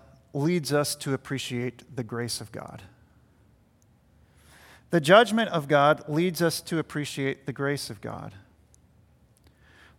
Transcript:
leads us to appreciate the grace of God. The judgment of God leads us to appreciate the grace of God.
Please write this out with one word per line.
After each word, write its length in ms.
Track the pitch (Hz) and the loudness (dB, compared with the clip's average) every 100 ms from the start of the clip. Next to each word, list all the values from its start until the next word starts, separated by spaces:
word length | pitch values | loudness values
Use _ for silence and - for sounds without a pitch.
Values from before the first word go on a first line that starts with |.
| - - _ | -20 -20 _
leads 400 | 143 156 180 131 | -4 0 0 0
us 220 | 147 143 - | 0 0 -4
to 180 | 147 | -4
appreciate 840 | 135 - 131 - 123 123 - - 127 | -4 -4 -8 -6 -6 -6 -10 -14 -10
the 80 | |
grace 380 | 110 117 120 - | -8 -6 -6 -6
of 100 | 107 | -10
God. 300 | - - - 92 - _ _ _ _ _ _ _ _ _ _ _ _ _ _ - - - - - | -14 -14 -16 -20 -20 _ _ _ _ _ _ _ _ _ _ _ _ _ _ -20 -20 -20 -20 -2
The 120 | 170 | 0
judgment 480 | 143 202 220 220 214 | 8 8 8 2 0
of 180 | 170 139 | -2 2
God 340 | 147 143 151 - | 6 6 4 0
leads 340 | 151 180 170 | 0 0 2
us 200 | 170 - | 0 0
to 180 | - 165 | -4 -4
appreciate 680 | 147 151 143 - 135 135 - | -4 -6 -8 -4 -4 -4 -8
the 60 | |
grace 380 | 127 139 143 - | -4 -4 -4 -8
of 100 | 104 | -10
God. 340 | 113 95 107 - - _ _ _ _ _ _ _ _ _ _ _ _ - - | -10 -10 -14 -18 -20 _ _ _ _ _ _ _ _ _ _ _ _ -20 -20